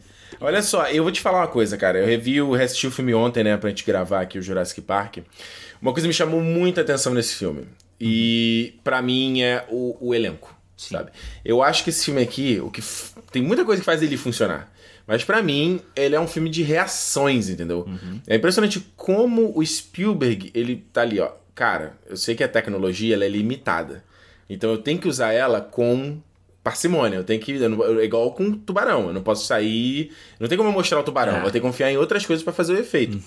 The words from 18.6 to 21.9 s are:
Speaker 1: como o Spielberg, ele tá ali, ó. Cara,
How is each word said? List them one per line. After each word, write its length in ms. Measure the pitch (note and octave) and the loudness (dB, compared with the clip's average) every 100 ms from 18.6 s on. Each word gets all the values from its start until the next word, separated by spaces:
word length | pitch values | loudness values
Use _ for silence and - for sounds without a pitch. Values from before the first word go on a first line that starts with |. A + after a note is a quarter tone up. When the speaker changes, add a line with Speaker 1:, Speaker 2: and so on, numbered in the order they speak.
| G#3 G3+ - - | 0 -2 -8 -12
Speaker 1:
como 560 | - G3 B3 A3+ A3 D#3+ | -2 2 2 2 2 2
o 80 | D#3+ | -2
Spielberg, 880 | - - - G3+ F#3 C3 G2+ F#2+ | -4 -8 -4 -2 0 0 -2 -4
ele 300 | A2+ A#2+ A#2+ - | -4 -4 -4 -6
tá 100 | - | -2
ali, 160 | A#2 G#2 | 0 0
ó. 100 | E2 - _ | -2 -6 _
Cara, 400 | - A#2+ E2+ D#2 | -2 0 0 -6